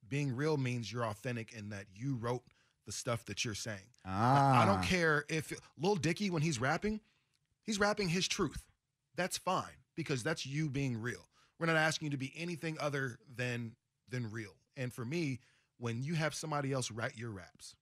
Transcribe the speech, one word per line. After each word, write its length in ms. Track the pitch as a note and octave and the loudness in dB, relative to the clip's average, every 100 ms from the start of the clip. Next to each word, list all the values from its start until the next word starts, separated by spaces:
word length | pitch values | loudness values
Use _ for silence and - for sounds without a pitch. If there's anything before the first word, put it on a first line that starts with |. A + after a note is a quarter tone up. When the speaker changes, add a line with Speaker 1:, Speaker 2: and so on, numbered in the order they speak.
| G#2+ | -6
Speaker 1:
Being 260 | C#3 C#3+ | -4 -2
real 220 | A#2+ D3+ D#3 | 0 0 2
means 360 | C3 B2 A2 | 0 -2 -4
you're 120 | A#2+ A2+ | -4 -4
authentic 460 | G#2 C3 A#2+ A2+ | -4 -4 -6 -6
in 180 | A2+ G#2 | -10 -10
that 140 | G#2 G2 | -10 -12
you 220 | F#2+ C3 C3 | -8 -4 -2
wrote 260 | A2+ B2 - _ _ _ | -2 -2 -4 _ _ _
the 80 | - | -12
stuff 320 | - - A#2 - | -8 -2 -2 -4
that 180 | G2+ | -4
you're 100 | B2 | -4
saying. 240 | G#2 - G#2 G2 _ | -4 -6 -8 -12 _
I, 580 | - F#2+ A#2 C#3 C#3 B2+ | -6 2 6 8 8 8
I 40 | A2 | 8
don't 120 | G2+ | 6
Speaker 2:
Ah. 20 | |
Speaker 1:
care 420 | F#2 F#3 E3 D3 - | 4 4 4 2 2
if 240 | D#3+ C#3 D3+ - - | -4 -4 -10 -12 -2
Lil 140 | D#3+ G#3 | 2 2
Dicky, 340 | C#3+ E3+ G3+ | 2 0 0
when 120 | F3 | 2
he's 180 | D#3 C3+ | 2 2
rapping, 400 | B2+ E3 G#3 G#3+ _ _ _ _ _ _ | 2 0 0 -4 _ _ _ _ _ _
he's 160 | - G#3+ | -6 2
rapping 280 | G3+ G#3 G3 | 4 4 2
his 200 | E3+ F3+ | 2 2
truth. 340 | - E3+ - - _ _ _ _ - | 2 0 -2 -16 _ _ _ _ -4
That's 220 | F3+ - | -4 -2
fine 260 | - F#3 G2+ - _ | 0 0 -2 -10 _
because 280 | - D3 C#3 | -8 -2 -2
that's 240 | A#2 E3 B2+ | 0 -2 -2
you 220 | C#3 D#3 | -2 -2
being 320 | C3+ C#3 A#2 | 0 -2 -2
real. 260 | A#2+ G#2 - _ _ _ | -4 -8 -14 _ _ _
We're 80 | E3 | 2
not 100 | D#3+ | 4
asking 300 | D#3 D3+ D3+ | 4 2 -2
you 40 | |
to 60 | C#3+ | -4
be 140 | C3 D3+ | -4 -6
anything 400 | E3+ E3+ D#3+ D#3 | -6 -4 -4 -2
other 380 | D3 C#3 C3+ A#2 - | -2 -2 -4 -6 -16
than, 380 | A#2+ B2 A#2+ A#2 A#2 _ _ _ | -6 -2 -2 -6 -10 _ _ _
than 220 | B2+ A#2 | -6 -6
real. 220 | A2+ G#2 - _ - | -6 -12 -14 _ -8
And 160 | B2+ | -8
for 120 | A#2+ | -6
me, 360 | A#2 E3+ D#3 B2 _ _ _ _ | -4 -2 -2 -4 _ _ _ _
when 240 | A#2+ A#2 | -6 -4
you 120 | C3+ | -2
have 200 | E3 D#3 | 0 0
somebody 380 | - D#3+ D3 C#3 | -2 -4 -2 0
else 180 | C3+ A#2+ | -2 -2
write 260 | G#2+ A#2 A2 | -4 -6 -4
your 140 | A#2 | -10
raps 440 | G2 E2+ _ - - | -10 -14 _ -20 -20